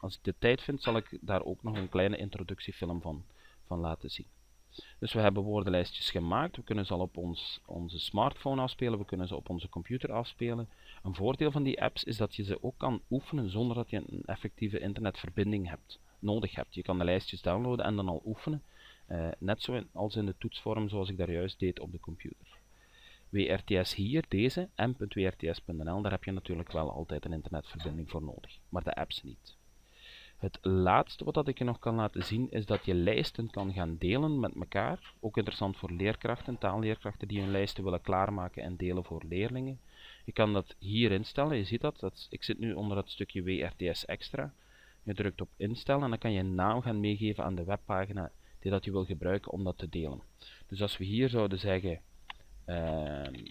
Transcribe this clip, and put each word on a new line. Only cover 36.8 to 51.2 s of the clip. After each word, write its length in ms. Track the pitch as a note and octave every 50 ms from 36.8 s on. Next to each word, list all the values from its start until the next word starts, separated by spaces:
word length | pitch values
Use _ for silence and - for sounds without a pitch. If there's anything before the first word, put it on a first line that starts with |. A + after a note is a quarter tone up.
| A2 A2 G#2+ - - G2+ - - - G2+
die 120 | G#2 G2+
hun 100 | G2 G2
lijsten 340 | G2 G2 G2+ G2 - - F#2+
willen 160 | F#2+ F2+ F2
klaarmaken 600 | - - F#2+ F#2 F#2+ G#2 G#2 G2 F2+ F2+ - -
en 140 | A1+ E2+ F2+
delen 280 | F2 F2+ F2+ F2+ F2+ F2
voor 200 | - E2+ E2 - D#2+
leerlingen. 520 | F2 F#2 G#2 A#2 B2+ B2+ C3 C3+ C3+ B2 - - - - - - - - -
Je 80 | -
kan 200 | - - A2 G#2+
dat 220 | G#2 G2 F2+ - - -
hier 340 | - G2 G#2 A2+ A#2+ G#2+
instellen, 440 | G2 G2 A2 - - C3+ C#3 D#3 D3+
je 80 | A2+ G2
ziet 160 | - A2+ A#2
dat, 200 | - D3+ - -
dat 120 | - F#2+ -
is, 120 | - - -
ik 140 | - - -
zit 140 | - - -
nu 140 | A2+ A2+
onder 240 | F#2+ D#2 G#2+ G#2 G2+
het 140 | G2 F#2+ -
stukje 320 | - - G2+ - - G2
W 60 | F2 F#2
R 240 | F#2 D2+ C#2 F2 -
T 200 | - F2+ E2+ E2
S 80 | - -
extra. 500 | - E2+ - - - - C#3 C#3 C#3+ - - - - - - - - - -
Je 120 | - G#2+ G2+
drukt 260 | - G2+ G2+ - -
op 80 | F2+ - -
instellen 460 | - F#2+ G#2 A#2+ - - - C#3 C#3+
en 80 | C#3+ B2+
dan 80 | A2+ A2
kan 140 | - A2+
je 80 | G#2 F#2+
een 140 | F#2 F#2+ F#2
naam 280 | F2+ F#2 G#2 A2 B2
gaan 180 | B2 B2+ A2 G#2
meegeven 440 | G2+ G#2 G#2 G2+ A2 G#2+ G#2 - -
aan 100 | F2 F#2+
de 100 | F2 E2+
webpagina 640 | F#2 G2+ G2+ - - G#2 F#2 F#2+ G2 G2+ G2 E2+ D2 - - - - - -
die 120 | - F#2+
dat 140 | G2 F#2+ -
je 60 | G#2
wil 140 | F#2+ G2 F#2
gebruiken 480 | F#2 F#2+ D2 E2+ F2+ F#2+ G2+ - -
om 120 | - F#2 G2
dat 140 | F#2 F2 -
te 100 | F#2+ E2
delen. 320 | - E2+ D#2+ D2 C2 B1+ - - - - - - - - -
Dus 160 | - G2 F#2+
als 140 | G#2 G2+ -
we 80 | - F#2
hier 240 | F#2+ G#2 A#2